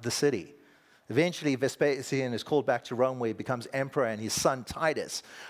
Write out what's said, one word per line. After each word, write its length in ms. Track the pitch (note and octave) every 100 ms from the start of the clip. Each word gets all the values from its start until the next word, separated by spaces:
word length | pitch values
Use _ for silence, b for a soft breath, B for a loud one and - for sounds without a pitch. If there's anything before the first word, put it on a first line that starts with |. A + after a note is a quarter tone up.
the 80 | A#2+
city. 420 | - C#3+ G#2+ D#2+ - b b b b -
Eventually, 440 | A#2 F3 - D3+
Vespasian 800 | B2+ C3 - D3 C#3 - C3+ C3
is 80 | A2+
called 240 | - D3 C3+
back 180 | A#2+
to 100 | -
Rome, 240 | A#2+ B2+ B2+
where 100 | A#2
he 40 |
becomes 340 | G2 A2 A#2+ -
emperor, 340 | C3+ C#3 D3 A#2
and 140 | G#2+
his 140 | A2
son 280 | - D#3+ C3
Titus, 580 | A2 - D#3+ A2+ E2 - - B